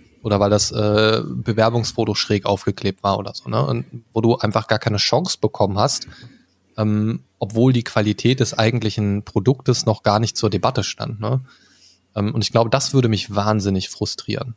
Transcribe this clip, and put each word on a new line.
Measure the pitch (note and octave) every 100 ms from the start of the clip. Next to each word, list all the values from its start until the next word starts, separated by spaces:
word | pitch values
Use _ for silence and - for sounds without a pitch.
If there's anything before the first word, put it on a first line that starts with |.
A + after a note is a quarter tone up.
| _ _
Oder | A2+ G2+
weil | G2+
das, | G#2 -
äh, | A2 G#2 G#2 A2 A2+ -
Bewerbungsfoto | B2 A#2+ A2 A2+ A#2 A2+ - A2
schräg | G2+ - G#2 G#2
aufgeklebt | G2 - G2 G2+ F#2+
war | G2 G2+
oder | G2+
so, | - -
ne? | A#2 C3
Und | A#2 B2+ A#2 -
wo | A2+
du | A2+ A#2
einfach | A2 A2 -
gar | G#2+
keine | - G2+
Chance | - B2 F#3 -
bekommen | G#2+ - G2+ G2
hast, | A2 - - - - - _ _ _ -
ähm, | G#2+ G#2 G#2+ B2 - -
obwohl | G2+ A2 B2+
die | B2
Qualität | A2+ - G#2+ G2+ A#2+ C3
des | A#2+ -
eigentlichen | A2 A#2 A2 - G#2 G2+
Produktes | - A2+ G2 C3+ - B2 -
noch | G#2
gar | - G#2
nicht | A2+ -
zur | G#2+
Debatte | F#2+ A#2 A2+
stand, | F#2+ - A2 G#2+
ne? | G#2+ C3 C3 _ _ _ _ _ _ G#2+
Ähm, | G#2 A2+
und |
ich | G#2
glaube, | A2+ A#2
das | C3 -
würde | C3+ A#2
mich | G#2 -
wahnsinnig | G2+ G2+ G#2+ G2 F#2+ -
frustrieren. | - G#2 - - G#2+ B2